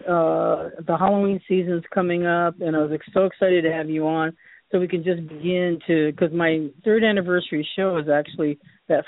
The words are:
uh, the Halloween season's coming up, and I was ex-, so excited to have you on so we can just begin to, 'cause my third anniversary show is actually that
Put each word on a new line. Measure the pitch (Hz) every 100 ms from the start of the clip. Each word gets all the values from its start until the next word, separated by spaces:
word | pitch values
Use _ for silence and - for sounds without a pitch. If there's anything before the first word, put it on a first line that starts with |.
| -
uh, | 170 160 165 165 165 165 - 165
the | 165
Halloween | 190 202 196 190 -
season's | 185 175 170 -
coming | 196 180 175 175
up, | 170 170 170
and | 170 156
I |
was | 151
ex-, | 151 -
so | 185 190
excited | - 190 180
to | 160
have | 160 156
you | 156 156
on | 160 160 165 _ - _
so | 185
we | 180
can | 175
just | 165 170 156
begin | 156 170 180 180 165 -
to, | 160 151
'cause | 147 170
my | 170 165 160 151 - 220
third | 220
anniversary | 220 202 180 180 175 151 151 -
show | 190 170
is | 151
actually | 147 151 - 151 147 _ _ -
that | 147